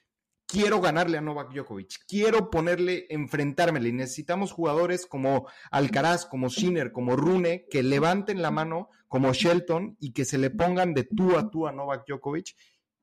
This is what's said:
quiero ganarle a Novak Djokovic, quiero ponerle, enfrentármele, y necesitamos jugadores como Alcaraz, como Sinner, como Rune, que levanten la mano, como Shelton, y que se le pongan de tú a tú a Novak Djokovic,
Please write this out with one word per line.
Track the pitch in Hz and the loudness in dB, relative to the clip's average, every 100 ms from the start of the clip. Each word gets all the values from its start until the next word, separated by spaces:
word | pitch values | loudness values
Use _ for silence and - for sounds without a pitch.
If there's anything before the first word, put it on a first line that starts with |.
| _ _ _ _ - | _ _ _ _ -6
quiero | 190 208 208 | 0 2 4
ganarle | 180 151 175 156 | 2 2 2 0
a | |
Novak | 151 147 127 | -2 -6 -8
Djokovic, | 135 131 101 95 - - | -10 -10 -10 -12 -16 -4
quiero | 202 214 220 208 | 0 4 4 2
ponerle, | 160 165 180 180 175 - | 0 2 2 0 -2 -4
enfrentármele, | 151 143 147 143 139 175 151 117 | -6 -4 -2 -2 2 2 2 0
y | |
necesitamos | 123 131 - 143 180 196 | -2 -4 -8 -4 -2 -2
jugadores | - 165 151 175 180 - | -2 0 2 2 0 -4
como | 139 131 135 - - - | -2 0 0 -2 -12 -4
Alcaraz, | 135 139 107 156 175 - | 0 2 2 2 0 -2
como | 131 127 | -4 -4
Sinner, | 123 180 170 123 | 0 0 0 -2
como | 127 123 131 | -2 0 2
Rune, | 156 185 170 180 - | 4 2 2 -2 -2
que | 143 | 0
levanten | 127 139 160 190 202 196 | 2 2 2 0 -2 -2
la | 160 | -2
mano, | 151 160 165 208 _ _ | -2 -2 -6 -8 _ _
como | 131 131 | 0 2
Shelton, | 123 170 175 175 165 196 - | 2 4 4 2 -2 -4 -10
y | 139 | -8
que | 120 | -4
se | 127 135 | -2 0
le | 131 | 0
pongan | 110 175 180 180 | 0 0 2 0
de | 143 | 0
tú | 117 214 185 170 | -2 2 4 4
a | 110 | 2
tú | 160 156 | -4 -4
a | |
Novak | 139 139 135 - | -6 -6 -6 -6
Djokovic, | 139 143 156 202 - _ _ _ _ | -8 -6 -6 -8 -16 _ _ _ _